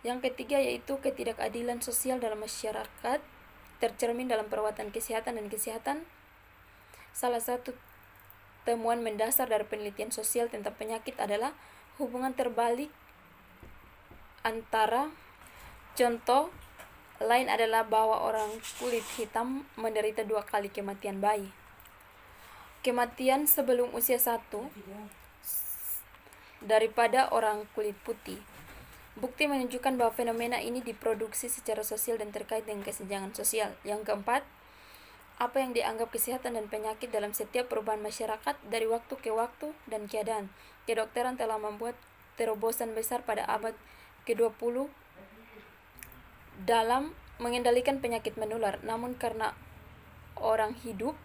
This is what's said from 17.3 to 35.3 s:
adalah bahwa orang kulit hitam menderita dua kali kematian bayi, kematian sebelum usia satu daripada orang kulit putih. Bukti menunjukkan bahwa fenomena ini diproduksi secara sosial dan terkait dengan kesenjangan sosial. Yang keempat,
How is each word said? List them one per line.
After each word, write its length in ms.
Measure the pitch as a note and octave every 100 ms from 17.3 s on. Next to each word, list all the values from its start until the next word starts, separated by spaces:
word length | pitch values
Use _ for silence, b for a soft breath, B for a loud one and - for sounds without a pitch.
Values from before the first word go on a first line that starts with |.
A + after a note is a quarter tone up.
| A#3+ C4
adalah 320 | A3 A3+ A3+
bahwa 400 | A3 A3 A3 A3
orang 240 | A3+ A3 G#3+ A3 - -
kulit 240 | A#3+ A#3 - -
hitam 480 | G#3+ A3+ B3 C4+ D4 -
menderita 480 | A3 G#3+ G#3+ G#3+
dua 160 | G#3+ G#3+ G3+
kali 240 | G#3+ G3+
kematian 480 | G3+ G3+ G3+ G3+ G3
bayi, 320 | G3+ G#3+ G3 - - - - - - - B B B B B -
kematian 640 | B3+ B3 A#3+ - C4 C4
sebelum 480 | D4 - B3 B3 B3
usia 240 | A#3+ A#3 B3
satu 560 | - A#3 - G#3 B3+ G#3 G3 G3+ G#3 - - - - - - - - - - - - B B B
daripada 640 | G3+ A3 A3 A3 A#3 B3+ C4 A3+
orang 320 | A3 G#3 G#3 -
kulit 240 | G#3+ G3
putih. 400 | - A3+ - F#3+ - - - B B B B -
Bukti 320 | B3+ - D4+
menunjukkan 480 | C#4 B3 B3 C4+ B3+
bahwa 160 | A#3
fenomena 480 | A#3 A#3 A3+ A#3 A#3+
ini 160 | G#3+ B3
diproduksi 680 | A#3 G#3+ A3+ G#3+ A3 - A#3+
secara 320 | - - G#3+
sosial 400 | G#3+ G#3+ - A3+
dan 80 | G#3
terkait 320 | G#3 - A3
dengan 240 | G#3+ G#3 G3+
kesenjangan 480 | G#3 F#3+ G3 G3
sosial. 400 | A3 G3 A3 G#3 G3+
Yang 240 | G3+ G#3 G#3
keempat, 400 | G3+ G3 B3+ C#4+ - B B B B B B B